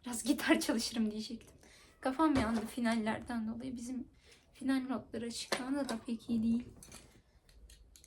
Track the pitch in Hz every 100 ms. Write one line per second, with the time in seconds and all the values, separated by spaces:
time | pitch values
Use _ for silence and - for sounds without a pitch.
0 | - 233 233 285 - 320 - 233 - 247
1 | 214 214 214 226 - - - - - -
2 | 262 269 320 269 220 226 214 - 233 226
3 | 214 - - 240 220 233 262 240 240 254
4 | - - - - _ - 254 269 254 233
5 | - 226 233 226 - - 254 285 269 233
6 | - 226 - 233 226 233 - - - -
7 | - - _ - _ - - - - -